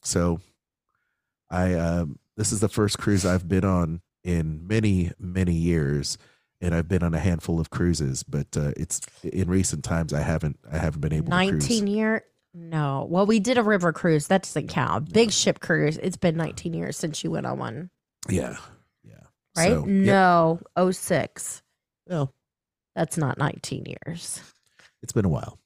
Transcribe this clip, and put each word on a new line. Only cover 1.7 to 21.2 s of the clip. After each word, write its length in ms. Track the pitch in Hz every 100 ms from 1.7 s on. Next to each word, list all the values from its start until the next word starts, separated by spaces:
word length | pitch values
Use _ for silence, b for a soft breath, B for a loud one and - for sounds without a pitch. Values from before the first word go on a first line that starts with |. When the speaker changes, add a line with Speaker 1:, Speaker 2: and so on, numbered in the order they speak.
Speaker 1:
um, 440 | 87 85 85 82 - _ -
this 140 | 104
is 80 | 110
the 80 | 107
first 300 | - 104 -
cruise 260 | - 101 90
I've 220 | 90 87
been 160 | 95
on 360 | 95 90 85 82 _ _
in 420 | 90 87 80 78 85
many, 460 | 110 107 92 85 -
many 340 | 90 92 90
years. 640 | 85 85 85 71 73 69 - b b b _
And 140 | 90
I've 140 | 82 82
been 160 | 92
on 100 | 85
a 60 | 82
handful 400 | 90 82 - 85
of 100 | 80
cruises, 540 | - 87 82 71 65
but, 320 | - 67 71 -
uh, 160 | 71 -
it's 240 | - - - _
in 260 | - - 87
recent 360 | 92 92 78
times 280 | - 82 80
I 100 | 73
haven't, 360 | 73 80 76 69 -
I 60 | 78
haven't 220 | 80 76
been 100 | 76
able 180 | 78 165
to 60 | 175
cruise. 160 | 190
Speaker 2:
Nineteen 340 | 165 143 226 202
year? 380 | 208 220 220 _ _ _
No. 540 | 175 170 160 147 135 -
Well, 180 | 175 202
we 120 | 226
did 200 | 202 254
a 40 |
river 300 | 214 208 175
cruise. 340 | 156 180 156 151
That 160 | 190
doesn't 260 | - - 147
count. 440 | 156 156 98 151
Big 180 | 220 214
ship 300 | - - -
cruise. 380 | - 160 151 156
It's 180 | 190 180
been 200 | 175 160
nineteen 380 | 160 - 170
years 220 | 165 165 -
since 260 | 165 160
you 80 | 165
went 160 | 160 131
on 120 | 135
one. 300 | 120 113 180 _ _ _ -
Speaker 1:
Yeah. 280 | 95 64 - B B B _
Yeah. 100 | 55 53 - _ _ -
Speaker 2:
Right? 120 | 170
Speaker 1:
So, 160 | 214 -
yeah. 160 | 196 196
Speaker 2:
No. 480 | 196 185 175 165 165 -
Oh 160 | - 185
six. 720 | 185 - 160